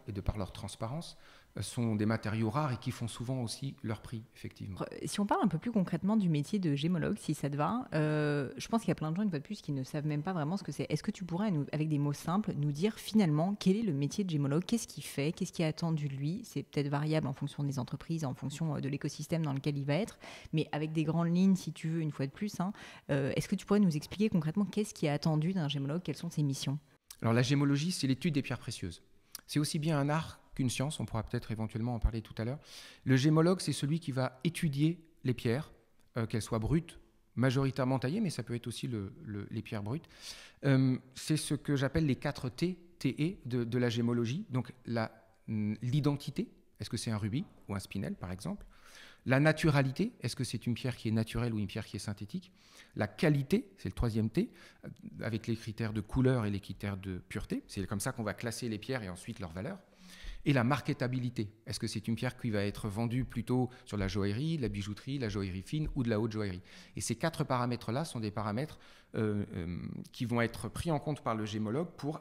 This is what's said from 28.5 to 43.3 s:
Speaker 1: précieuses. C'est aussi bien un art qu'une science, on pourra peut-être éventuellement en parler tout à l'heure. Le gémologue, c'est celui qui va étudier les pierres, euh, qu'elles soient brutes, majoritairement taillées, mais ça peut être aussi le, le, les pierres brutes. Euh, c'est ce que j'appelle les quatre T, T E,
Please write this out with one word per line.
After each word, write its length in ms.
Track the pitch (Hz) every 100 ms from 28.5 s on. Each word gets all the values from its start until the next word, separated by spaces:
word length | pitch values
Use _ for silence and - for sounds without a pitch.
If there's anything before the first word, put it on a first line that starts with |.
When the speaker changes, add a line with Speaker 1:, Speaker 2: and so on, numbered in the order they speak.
| 123
Speaker 1:
précieuses. 440 | - - 92 - - - _ - -
C'est 140 | 147
aussi 180 | 147 165
bien 180 | 151 147
un 120 | 143
art 320 | 156 160 - - -
qu'une 120 | 127
science, 300 | - 139 -
on 60 |
pourra 180 | 113 113
peut-être 300 | - 120 -
éventuellement 420 | 110 110 113 117
en 60 | 120
parler 200 | 110 113
tout 140 | 107 -
à 80 |
l'heure. 140 | 110 147 - - - -
Le 100 | -
gémologue, 460 | 131 151 156 165 190
c'est 120 | -
celui 280 | 135 139 160
qui 100 | -
va 300 | 131 127 -
étudier 640 | 165 - 165 139 156 175 - -
les 100 | 127
pierres, 400 | 120 120 123 - - _ _ _ 123
euh, 100 | 110
qu'elles 160 | 117
soient 160 | - 113
brutes, 400 | 110 160 160 - - _ _ -
majoritairement 640 | 131 127 135 135 127 131
taillées, 200 | 127 196
mais 100 | 196
ça 120 | -
peut 140 | 113 120
être 100 | 120
aussi 220 | - 135
le, 260 | 113 98 -
le, 240 | - 101 -
les 100 | 113
pierres 220 | - 110
brutes. 240 | 101 151 - - - - - -
Euh, 340 | 139 135 131 127 -
c'est 220 | - - 156
ce 180 | -
que 220 | 147 - 143
j'appelle 300 | 135 165 156
les 100 | 123
quatre 320 | 147 - 127
T, 280 | - 175 180 - -
T 160 | 139 120
E, 280 | 156